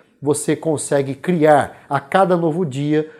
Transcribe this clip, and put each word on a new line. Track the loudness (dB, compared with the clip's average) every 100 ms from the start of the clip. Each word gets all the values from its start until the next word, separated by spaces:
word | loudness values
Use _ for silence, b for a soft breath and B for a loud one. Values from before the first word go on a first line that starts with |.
| B _
você | -4 -2 -2 -4
consegue | -2 -4 -2 -2 -2 -4
criar | -2 2 4 4 2 -6 -6
a | -6
cada | -2 0 2 2
novo | 0 -2
dia | -4 -4 -2 -2 -2